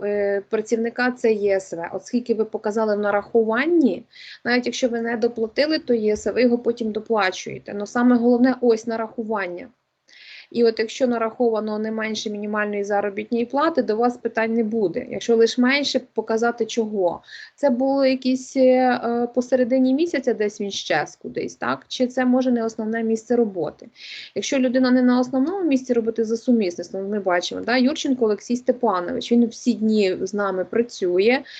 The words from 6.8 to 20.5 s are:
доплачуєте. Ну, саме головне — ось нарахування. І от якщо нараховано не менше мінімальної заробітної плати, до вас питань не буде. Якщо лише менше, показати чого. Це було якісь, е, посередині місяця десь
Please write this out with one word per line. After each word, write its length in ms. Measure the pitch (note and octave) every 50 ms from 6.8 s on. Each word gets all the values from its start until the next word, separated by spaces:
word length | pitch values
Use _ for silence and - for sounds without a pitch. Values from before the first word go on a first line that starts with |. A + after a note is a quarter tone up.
| A3+ G#3+
доплачуєте. 840 | G#3 G#3+ G#3+ - A3+ G#3 F#3+ F#3 F#3 - - - C3+ C3 - - G3+
Ну, 120 | G3+ G#3
саме 300 | - - B3 B3 B3 B3
головне — 400 | A3+ A#3 A#3+ B3 A#3 B3+ C4 B3 B3+
ось 260 | B3 A#3+ A3+ A3 -
нарахування. 840 | A#3 A3+ A3+ A3 A3 - A#3+ A3 G#3+ A3 G3+ F#3+ F3+ F3 F3+ F3 A3 _ _ _ _ _ _ _ _ - - - - - - - _
І 140 | - A#3 A#3
от 140 | A3+ A3+ A3+
якщо 280 | A3+ A3 - - C4+
нараховано 720 | A#3+ A#3+ A3+ A3+ A3 A3 - B3 A3+ A3 G#3+ G#3+ G#3+ G#3+ G#3+
не 140 | G#3+ A3
менше 380 | A3 A3 G#3+ A3 G#3+ G#3+ - G#3+
мінімальної 540 | G#3 G#3 G#3 G#3 G#3 G#3 G#3 G#3 G#3 G3+ G3+
заробітної 640 | G3+ G#3 G3+ G3+ G#3 G3 G#3+ G#3+ - A#3+ A#3 A#3+
плати, 360 | A#3 C4 C#4 D#4 E4 E4 C4
до 140 | - G#3+ G#3+
вас 200 | A3 A#3+ B3 B3
питань 380 | - - A3+ - A3+ A3+ A3+ A3+
не 100 | A#3 A3
буде. 420 | G#3 A#3 A3+ G3+ E3 E3 - - -
Якщо 260 | - - - - A#3
лише 260 | A3+ A#3 A3+ - B3+
менше, 380 | B3 B3 C4+ D4 C4+ - - B3+ B3+ _ -
показати 520 | A3+ G#3+ - A3 A3 A#3 A#3+ A#3 A#3 A3
чого. 560 | A3 - A#3 A3 G#3+ G#3+ G3 F3+ E3+ - - _ - - - - - _
Це 140 | - C#4+ C#4
було 360 | A#3+ A#3+ C4+ C4+ C#4 C#4 C4+
якісь, 500 | C4 C4 C4 B3+ B3+ C4 C4 B3+ - -
е, 720 | C4+ B3+ B3+ B3+ B3+ B3+ B3+ B3 B3 - A#3 A#3+ A#3+ A#3+ A#3+ -
посередині 600 | B3+ B3 - C4+ B3+ B3+ A3+ C4 C4 B3+ C4 C4
місяця 400 | D4 F4 E4+ - C4+ - B3 A3
десь 260 | G3 G#3+ G#3